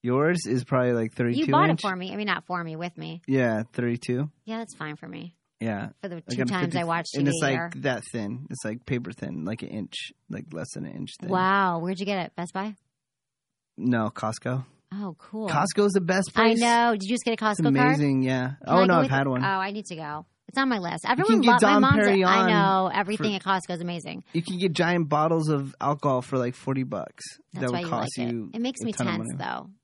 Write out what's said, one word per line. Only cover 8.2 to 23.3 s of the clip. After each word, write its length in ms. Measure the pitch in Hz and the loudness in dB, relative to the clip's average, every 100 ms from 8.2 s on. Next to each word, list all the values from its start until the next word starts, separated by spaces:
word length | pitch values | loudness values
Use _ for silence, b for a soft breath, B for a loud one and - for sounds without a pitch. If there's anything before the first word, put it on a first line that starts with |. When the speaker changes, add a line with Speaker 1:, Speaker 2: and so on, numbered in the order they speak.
| 101 123 143 | -6 -8 -10
Speaker 1:
It's, 140 | 110 | -10
like, 200 | 110 113 | -8 -10
paper 280 | - 127 120 | -6 -6 -6
thin, 320 | - 90 - | -10 -10 -8
like, 180 | 82 113 | -8 -8
an 60 | - | -8
inch, 440 | 107 92 - - _ _ | -10 -10 -12 -14 _ _
like, 180 | - - | -12 -10
less 200 | 82 - | -12 -10
than 120 | - - | -10 -12
an 60 | - | -10
inch 140 | - - | -12 -10
thin. 80 | 175 | -2
Speaker 2:
Wow. 480 | 185 185 196 190 170 | 0 2 2 2 0
Where'd 220 | 175 185 | -4 -4
you 60 | 196 | -4
get 200 | 196 165 | -4 -6
it? 80 | |
Best 180 | - 175 | -8 -8
Buy? 220 | 190 208 202 _ _ _ _ _ _ _ _ _ - | -6 -8 -10 _ _ _ _ _ _ _ _ _ -6
Speaker 1:
No, 340 | 117 120 107 | 0 0 0
Costco. 540 | - 110 113 127 131 127 _ _ | -2 -6 -4 -4 -4 -6 _ _
Speaker 2:
Oh, 220 | 196 202 165 | -10 -10 -12
cool. 300 | - 214 208 | -14 -8 -2
Speaker 1:
Costco's 440 | 151 180 208 202 | 0 0 2 2
the 80 | 196 | 2
best 320 | 170 190 190 | 2 0 0
Speaker 2:
I 60 | - 226 | 4 4
Speaker 1:
place. 120 | 233 | 6
Speaker 2:
know. 320 | 233 233 233 | 4 4 4
Did 120 | 214 | 2
you 100 | 190 | -2
just 100 | 240 | -2
get 160 | - 226 | -2 0
a 20 | |
Costco 80 | 214 | 0
Speaker 1:
It's 80 | 202 | 2
Speaker 2:
card? 140 | 151 135 | 2 4
Speaker 1:
amazing, 460 | 151 151 147 135 | 4 4 2 2
yeah. 260 | 127 131 127 | 2 0 -2
Speaker 2:
Can 80 | 139 - | -6 2
Speaker 1:
Oh, 100 | 170 | 4
Speaker 2:
I 20 | |
Speaker 1:
no, 60 | 190 | 6
Speaker 2:
go 60 | |
Speaker 1:
I've 80 | 170 | 6
Speaker 2:
with 60 | 135 | 4
Speaker 1:
had 140 | 135 139 | 2 2
Speaker 2:
you? 40 | |
Speaker 1:
one. 140 | 127 | 0
Speaker 2:
Oh, 20 | 185 | 0
I 220 | 190 190 | -2 -4
need 160 | 208 208 | -6 -10
to 100 | 160 | -10
go. 300 | 151 151 170 _ - | -8 -10 -12 _ -8
It's 100 | - | -2
on 100 | 269 | 0
my 100 | 226 | 0
list. 260 | 170 165 | -2 -4
Speaker 1:
You 60 | - | 0
Speaker 2:
Everyone 200 | 254 403 | 2 4
Speaker 1:
can 60 | 226 | 6
get 220 | 233 240 | 8 8
Speaker 2:
lo-, 60 | 208 | 8
my 40 | |
Speaker 1:
Dom 60 | 208 | 6
Speaker 2:
mom's 240 | 262 220 202 | 6 6 6
a-, 40 | |
I 40 | |
Speaker 1:
Perignon 340 | 196 185 190 202 | 6 6 4 4
Speaker 2:
know. 420 | 208 196 190 190 | 4 4 4 2
Everything 460 | 196 190 220 220 | 0 -2 -2 -2